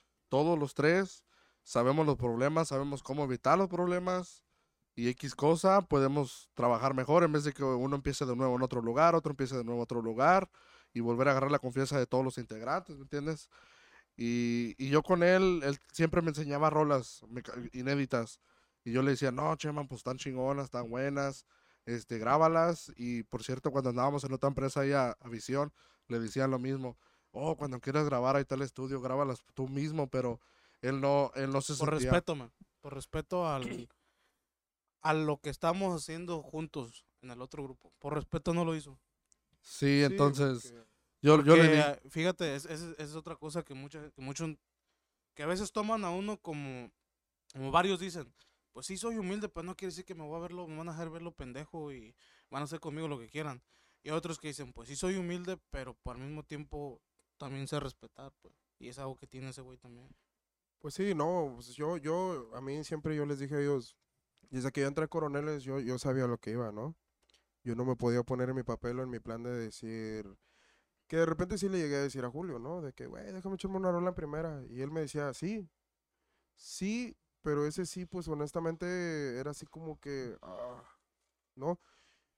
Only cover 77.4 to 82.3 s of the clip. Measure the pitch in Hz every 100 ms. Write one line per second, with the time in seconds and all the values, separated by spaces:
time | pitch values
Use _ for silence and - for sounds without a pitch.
77.4 | 156 147 147 156 175 185 180 185 160 147
78.4 | 147 170 165 165 180 180 175 156 139 123
79.4 | 139 147 151 160 160 151 143 139 123 101
80.4 | - 92 123 123 - _ _ _ _ _
81.4 | _ - 143 175 _ _ _ _ _